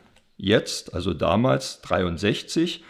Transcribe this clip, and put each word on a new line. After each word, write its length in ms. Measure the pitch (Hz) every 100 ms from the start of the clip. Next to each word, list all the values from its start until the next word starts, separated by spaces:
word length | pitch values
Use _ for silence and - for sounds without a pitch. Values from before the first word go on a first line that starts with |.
| - _ _ -
jetzt, 560 | 95 117 - - -
also 200 | 87 90
damals, 680 | 78 82 98 127 135 - -
dreiundsechzig 1000 | - 90 90 85 101 143 - 165 170 - -